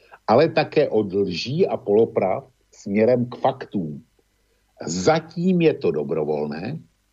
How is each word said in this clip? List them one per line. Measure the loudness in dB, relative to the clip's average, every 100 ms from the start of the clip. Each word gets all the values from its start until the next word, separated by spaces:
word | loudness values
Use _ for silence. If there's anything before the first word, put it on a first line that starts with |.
| _ -8 2
ale | 4 4
také | 2 0 0 2
od | 0 0
lží | -2 -2 -4 -4 -2 -2
a | -2
polopravd | 0 2 2 0 -2 -2 -8 _ _
směrem | -14 -4 2 4 2 0
k | -2
faktům. | -2 -2 -6 -6 -6 -10 -18 _ _ _ _ _ _ -14 -8
Zatím | 0 2 2 -2 -2 0 4
je | 2
to | 2 -2
dobrovolné, | -2 -2 -2 -2 -2 -4 -6 -10 -10 -16 _ _